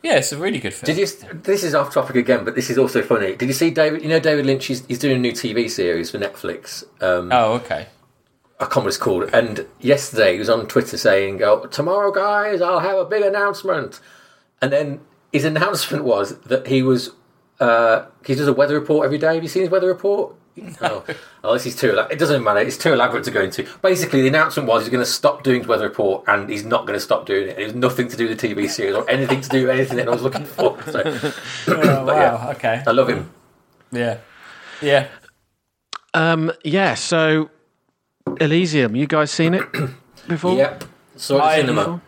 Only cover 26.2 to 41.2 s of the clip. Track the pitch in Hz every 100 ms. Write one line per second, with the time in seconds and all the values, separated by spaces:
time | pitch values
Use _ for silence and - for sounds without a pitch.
26.2 | - 101 98 104 110 117 - 101 - -
27.2 | - 98 95 90 104 120 123 123 123 -
28.2 | 117 110 113 98 101 - 101 98 - 131
29.2 | 135 131 - 135 127 131 131 123 120 120
30.2 | 131 - 147 - - - - 147 160 131
31.2 | 147 - - - - 175 - 135 131 151
32.2 | 135 117 123 - 120 117 120 120 120 113
33.2 | - _ _ _ _ _ _ 123 120 110
34.2 | - - - - - - 143 139 139 -
35.2 | - _ _ _ _ _ _ - _ 160
36.2 | 160 165 160 - 151 180 190 113 - 165
37.2 | 156 156 151 _ _ _ _ _ _ _
38.2 | - - 156 165 180 151 123 113 143 156
39.2 | 151 - 165 180 - - 139 - _ -
40.2 | - 170 175 127 143 - - _ _ 131